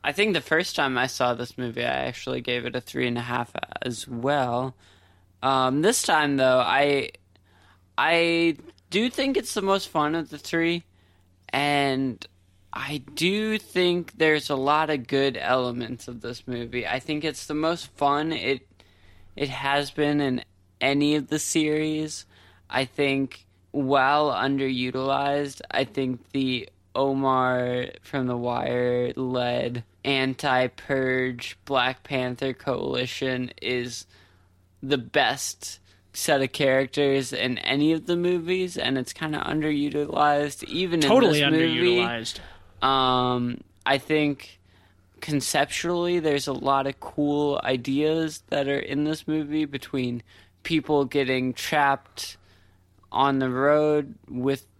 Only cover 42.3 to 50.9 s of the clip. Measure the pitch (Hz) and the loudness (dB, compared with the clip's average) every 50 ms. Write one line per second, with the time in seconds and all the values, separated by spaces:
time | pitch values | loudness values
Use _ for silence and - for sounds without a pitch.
42.3 | - - - - - - - - - - - 131 135 135 131 127 127 127 127 123 | -10 -12 -14 -18 -20 -20 -20 -20 -8 -2 0 2 4 4 4 4 4 4 2 2
43.3 | 123 123 123 120 - - - _ _ _ _ - 139 135 - - 156 151 151 147 | 2 0 0 -2 -4 -8 -14 _ _ _ _ 2 2 2 2 0 2 2 2 2
44.3 | 143 - - - - _ _ _ _ _ _ _ _ _ _ _ _ - - - | 0 -4 -10 -20 -20 _ _ _ _ _ _ _ _ _ _ _ _ -14 -6 -2
45.3 | 151 143 127 - - 151 147 - - - - 170 175 175 175 175 175 175 156 156 | -2 -2 -2 0 2 2 2 2 0 -4 -2 0 0 0 2 2 0 2 2 2
46.3 | 143 143 135 143 135 135 - 135 139 139 135 135 135 _ - - - - 147 147 | 0 2 0 -2 -4 -2 0 2 2 2 2 -2 -4 _ -12 -10 -4 -2 0 0
47.3 | 147 147 147 143 143 - - - 131 127 120 131 135 139 151 156 160 165 160 156 | 2 2 2 0 0 0 0 -2 -2 -2 -2 -2 0 2 2 2 2 0 -2 -4
48.3 | 151 - _ _ - 143 139 135 139 143 - - 135 143 151 151 156 156 - - | -6 -10 _ _ -2 0 0 0 -2 -2 -2 -4 -2 -2 0 0 -2 -4 -4 -2
49.3 | 156 156 151 143 147 156 156 143 139 135 - - - 135 123 123 120 120 - _ | -2 -2 -2 -2 -2 -2 -2 -2 -6 -10 -10 -6 -4 -2 -2 -2 -4 -6 -10 _
50.3 | - - - _ _ _ _ - 165 156 - - | -20 -20 -20 _ _ _ _ -2 -2 -2 0 2